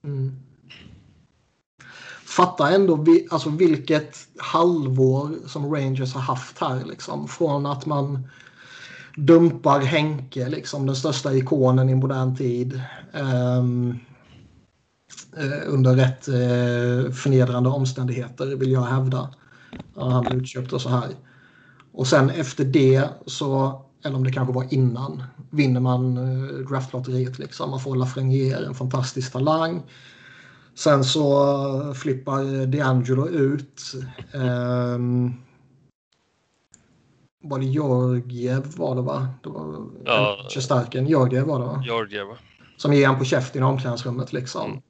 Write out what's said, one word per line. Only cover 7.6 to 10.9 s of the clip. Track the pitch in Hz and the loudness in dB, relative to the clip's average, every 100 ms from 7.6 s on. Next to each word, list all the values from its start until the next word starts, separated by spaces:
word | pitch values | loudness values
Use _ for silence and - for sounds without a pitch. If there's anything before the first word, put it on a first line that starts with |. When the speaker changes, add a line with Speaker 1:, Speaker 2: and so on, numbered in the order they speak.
| 143 | -2
Speaker 1:
att | 139 156 | -4 -2
man | 147 139 135 131 - - _ - - - - - - | -2 -2 -4 -8 -16 -20 _ -20 -20 -20 -20 -16 -2
dumpar | 143 165 170 - 147 143 | 6 8 8 4 2 2
Henke, | 131 156 151 147 127 135 123 | 2 2 0 -2 -8 -6 -6
liksom | 156 - 147 | -6 -8 -4
den | 135 | -2